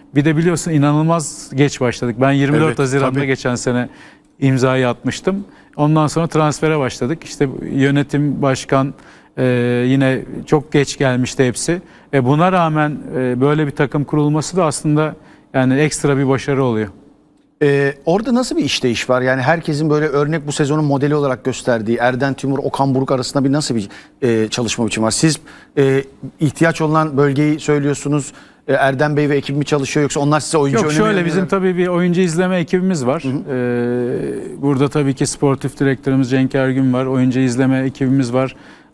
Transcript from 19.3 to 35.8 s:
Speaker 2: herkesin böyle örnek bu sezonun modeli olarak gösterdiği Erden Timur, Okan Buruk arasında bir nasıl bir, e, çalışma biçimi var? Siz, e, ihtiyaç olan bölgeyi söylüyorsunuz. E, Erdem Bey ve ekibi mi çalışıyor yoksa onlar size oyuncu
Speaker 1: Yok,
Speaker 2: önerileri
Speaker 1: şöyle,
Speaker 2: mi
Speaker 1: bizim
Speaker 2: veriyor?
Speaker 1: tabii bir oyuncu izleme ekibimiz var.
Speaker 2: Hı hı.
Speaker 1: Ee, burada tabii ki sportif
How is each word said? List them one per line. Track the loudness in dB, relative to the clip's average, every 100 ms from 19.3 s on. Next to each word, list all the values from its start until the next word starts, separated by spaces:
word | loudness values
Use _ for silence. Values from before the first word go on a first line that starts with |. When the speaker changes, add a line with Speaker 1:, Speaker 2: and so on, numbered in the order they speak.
| 0
Speaker 2:
herkesin | 2 0 0 -2 0
böyle | 2 2
örnek | 0 0 -2 -4
bu |
sezonun | -2 0 2
modeli | 2 0 0
olarak | 0 0 -2
gösterdiği | -4 -4 -2 -2 0 0
Erden | 0 0 -2
Timur, | -2 -2 -2
Okan | -2 -2 0
Buruk | 0 0
arasında | -2 -2 0
bir | 0
nasıl | 0 0
bir, | -4 -4 -12 -20 -4
e, | 0 2 0
çalışma | -2 -4 -2 -4
biçimi | 0
var? | -2
Siz, | 2 0 0 -8 -20 -8 0
e, | 2 2 -2 -10 -16 -2
ihtiyaç | -2 2 0 2
olan | 0 2 2 2
bölgeyi | 2 2 0 0
söylüyorsunuz. | 0 0 0 -2 -2 -2 -4 -14 -20 _ -2
E, |
Erdem | 0 2 0 0 2
Bey | 2
ve | 0
ekibi | -2 -4
mi |
çalışıyor | 0 -2 0 0
yoksa | 0 0
onlar | 0 0
size | 0 0
oyuncu | 2 2
Speaker 1:
Yok, | 0
Speaker 2:
önerileri | 2 2
Speaker 1:
şöyle, | 2
Speaker 2:
mi | 0
Speaker 1:
bizim | 0
Speaker 2:
veriyor? | 0
Speaker 1:
tabii | 0 0 0
bir | 0
oyuncu | 2 2 2
izleme | 0 0 0 0
ekibimiz | 0 0 0 0 0
var. | -2
Speaker 2:
Hı | -2
hı. | -4 -4 -4
Speaker 1:
Ee, | -2 -2 -2 -2 -2 -4 -6 -8 -10 -4
burada | 0 2 2
tabii | 0 -2
ki | 0 -4
sportif | 0 0 0 -4 -2